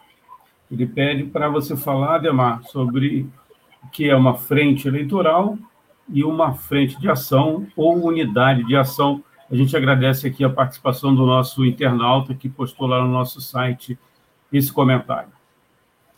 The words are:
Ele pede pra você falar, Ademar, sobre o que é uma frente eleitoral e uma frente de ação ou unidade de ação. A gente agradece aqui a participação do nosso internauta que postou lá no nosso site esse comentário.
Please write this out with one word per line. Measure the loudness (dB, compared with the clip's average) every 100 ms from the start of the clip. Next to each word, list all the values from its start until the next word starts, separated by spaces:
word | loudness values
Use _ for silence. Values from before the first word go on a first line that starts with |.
| _ _ _ -20 _ _ _
Ele | -6 -4
pede | -2 -2 -2
pra | -4 -4 -2
você | -2 -4 -6
falar, | -4 -2 0 0
Ademar, | 0 2 0 -2
sobre | -8 -6 -2 -2 -2 -2 -6 -14 _ _ _ _
o | -16
que | -4 2
é |
uma | 4 4 2
frente | 0 2 2 2 0
eleitoral | -2 -2 2 4 2 0 -4 -12 _ _ _ -4
e | -2
uma | 0 0 0
frente | -2 -4 0 0 -2
de | -2
ação | -2 0 2 2 -2 -6
ou | 0 2 2 0
unidade | 0 0 2 4 2
de | 2 2
ação. | 2 0 0 -2 -8 _ -4
A | 0
gente | 2 2
agradece | 2 2 2 0 -4
aqui | 0
a | 0
participação | 0 -2 -2 -4 -2 2
do | 4 4
nosso | 2 0 0 0
internauta | 0 0 0 2 0 0
que | -8 -10
postou | -8 -10 -6 -2
lá | 0
no | 0
nosso | 0 -4 -8
site | -10 -6 -4 -6 -10 -14 _ _ _ _ _
esse | -2 0
comentário. | 0 2 0 -2 -8 -10 _ _ _ _ _ _ _ _